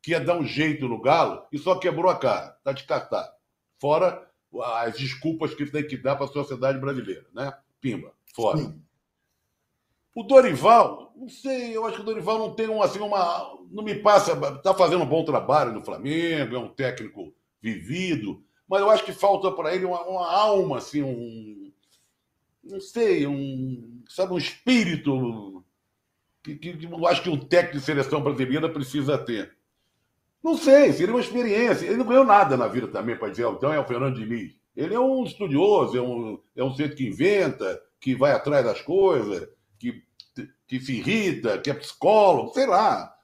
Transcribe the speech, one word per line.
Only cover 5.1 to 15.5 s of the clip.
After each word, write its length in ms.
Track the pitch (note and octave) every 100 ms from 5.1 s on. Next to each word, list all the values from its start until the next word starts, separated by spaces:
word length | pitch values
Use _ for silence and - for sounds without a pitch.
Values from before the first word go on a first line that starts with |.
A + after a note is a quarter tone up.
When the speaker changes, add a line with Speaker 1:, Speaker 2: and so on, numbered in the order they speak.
| - D#3+ D#3+ D#3
Speaker 1:
que 100 | - C#3+
tem 200 | D3 D3
que 100 | C3
dar 200 | C3 C3+
pra 100 | C#3
sociedade 520 | D3 C3+ B2+ C3 C3+
brasileira, 480 | C3 C3 G2+ F2+ _
né? 200 | G2+ C#3 - _ _
Pimba, 320 | C3+ G2+ - _ _
fora. 240 | - A2 D#3+
Speaker 2:
Sim. 220 | A2+ - _ _ _ _ _ _ _ _ _ _ _ _ _
Speaker 1:
O 80 | -
Dorival, 920 | G#3 C4+ B3 C3+ E3+ A#3 E3+ - - -
não 120 | B3
sei, 480 | - C4+ B3+ A#3+ A3
eu 80 | A3+
acho 100 | G#3
que 60 |
o 20 |
Dorival 340 | G#3 G#3+ F3 A3
não 160 | G#3+
tem 140 | - A3
um, 120 | G#3+
assim, 180 | G3 G3
uma, 520 | G#3 G3+ F3 F3 - - -
não 120 | G3
me 140 | G#3+ G3+
passa, 400 | G#3 G3+ - D3+ C#3+ C3+
tá 140 | F#3+
fazendo 280 | F#3+ F3 F3+
um 60 | D3
bom 160 | D#3+
trabalho 480 | D#3+ B2+ -